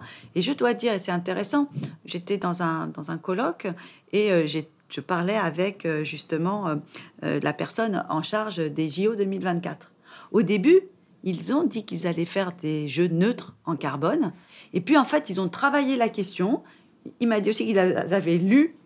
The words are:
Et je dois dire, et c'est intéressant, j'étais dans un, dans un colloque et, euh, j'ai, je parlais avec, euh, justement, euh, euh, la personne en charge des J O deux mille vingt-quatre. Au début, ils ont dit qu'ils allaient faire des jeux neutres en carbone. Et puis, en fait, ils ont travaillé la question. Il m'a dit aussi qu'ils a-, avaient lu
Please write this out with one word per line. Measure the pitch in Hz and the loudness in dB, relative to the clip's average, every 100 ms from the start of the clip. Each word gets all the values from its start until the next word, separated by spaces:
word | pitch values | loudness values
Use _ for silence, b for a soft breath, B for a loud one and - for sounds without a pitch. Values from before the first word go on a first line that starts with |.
| B B B - | B B B -4
Et | |
je | 185 | -2
dois | 277 247 | 2 2
dire, | 233 233 | 2 0
et | 202 | -2
c'est | 180 | -2
intéressant, | 175 175 185 170 294 285 B B B - | -4 -2 -4 0 0 0 B B B -10
j'étais | 185 175 196 | -10 -4 -4
dans | 180 175 | -2 -2
un, | 170 160 160 | -2 -2 -6
dans | 156 151 | -8 -10
un | 165 | -8
colloque | - 185 277 339 202 170 B B B | -4 -2 -2 -4 -8 -8 B B B
et, | 202 208 | 0 4
euh, | 180 151 | 4 2
j'ai, | 135 - _ _ | -2 -6 _ _
je | - | -12
parlais | - 180 170 214 | -4 -2 0 0
avec, | 180 156 190 196 170 | 0 0 -2 -2 -4
euh, | 156 151 | -4 -4
justement, | 151 - 160 170 208 190 | -8 -6 -2 0 -2 -2
euh, | 151 147 B B - | -4 -6 B B -10
euh, | - 147 | -4 -2
la | 143 | -2
personne | 151 - - 226 190 - | -4 -6 -2 -2 -2 -2
en | 156 | -4
charge | 156 214 214 170 | -2 -2 -4 -4
des | 160 147 160 | -4 -2 -4
J | 143 202 | 0 0
O | 226 | 0
deux | 196 | -2
mille | 190 | -2
vingt-quatre. | 185 175 170 151 - _ B B B | -2 -2 -4 -10 -16 _ B B B
Au | 208 | 2
début, | 180 208 196 370 381 _ _ _ | 4 4 6 6 6 _ _ _
ils | - 175 160 | -6 -6 -2
ont | 269 | 0
dit | 330 220 208 | 0 -2 -6
qu'ils | 175 175 | -4 -2
allaient | 170 | -2
faire | 170 - 185 | -2 0 -2
des | 175 156 156 147 | -2 -4 -2 -2
jeux | 131 180 | 0 2
neutres | 165 196 240 - - - | 4 2 0 -8 -14 -6
en | 156 | -4
carbone. | 151 139 160 302 226 B B B B | -2 -2 0 2 0 B B B B
Et | 175 | -4
puis, | 175 302 | 4 4
en | 262 | 4
fait, | 302 302 | 2 0
ils | 185 | -2
ont | 185 | -2
travaillé | - 277 285 269 262 | 0 0 2 2 2
la | 233 | 0
question. | 226 185 - 185 269 b b b b - - | 0 -6 -2 0 0 b b b b -20 -2
Il | 233 | 0
m'a | 214 | 2
dit | 196 | 2
aussi | 220 220 | 0 2
qu'ils | 196 | 4
a-, | 185 127 139 | 4 2 2
avaient | 196 165 170 | 0 2 2
lu | 185 247 320 - | 6 6 6 0